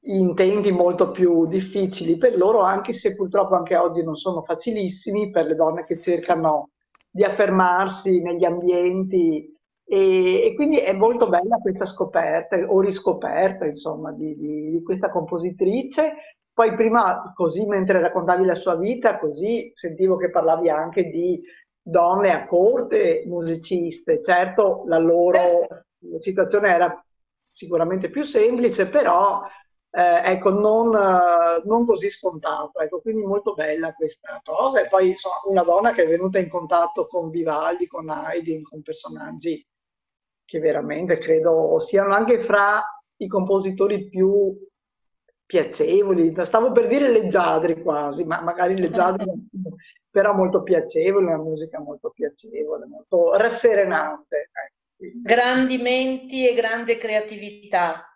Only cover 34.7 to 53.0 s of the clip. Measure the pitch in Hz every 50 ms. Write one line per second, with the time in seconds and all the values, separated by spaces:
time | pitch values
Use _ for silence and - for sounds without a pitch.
34.7 | 269 220 - - 190 190 185 185 185 - - 190 - - - 196 196 185 170 170
35.7 | 175 190 214 233 220 214 170 160 165 170 185 190 190 196 180 160 - 175 170 156
36.7 | 180 170 170 175 175 - 160 - - 180 165 160 160 175 160 160 151 151 - 165
37.7 | - - 359 349 - 175 160 156 151 147 156 160 170 175 165 165 156 156 151 -
38.7 | - 156 151 - 156 - - - 160 156 156 160 - - 151 170 160 - _ _
39.7 | _ _ _ _ _ _ _ _ _ _ _ _ _ _ _ _ - 160 156 156
40.7 | 147 147 - 147 147 160 180 175 170 160 - 160 160 160 156 170 160 160 156 -
41.7 | 165 160 160 - - 196 196 196 196 208 226 240 240 233 226 226 220 202 202 202
42.7 | 208 214 - - - - _ _ _ _ 208 190 208 196 185 190 196 190 190 190
43.7 | 190 190 196 202 208 196 196 - - 185 190 190 202 202 196 190 196 - - _
44.7 | _ _ _ _ _ _ _ _ _ _ _ _ _ _ _ _ - 170 147 -
45.7 | - - 151 160 175 202 208 196 185 175 165 165 156 175 175 165 - 220 233 262
46.7 | - 240 226 - 240 285 285 262 233 214 202 185 185 190 175 165 160 160 160 170
47.7 | 160 165 165 170 151 147 147 143 139 156 170 160 165 175 165 170 170 180 180 180
48.7 | 190 190 180 160 - - 180 185 190 196 208 185 175 - - - - 196 185 190
49.7 | 190 - _ _ _ _ _ _ _ 202 196 208 202 190 185 180 185 185 - -
50.7 | 185 165 156 - - 160 160 190 196 202 185 170 165 156 156 160 156 151 160 160
51.7 | - 160 147 143 147 139 - 160 _ _ 156 143 147 - - - - 156 151 151
52.7 | 156 147 - - - -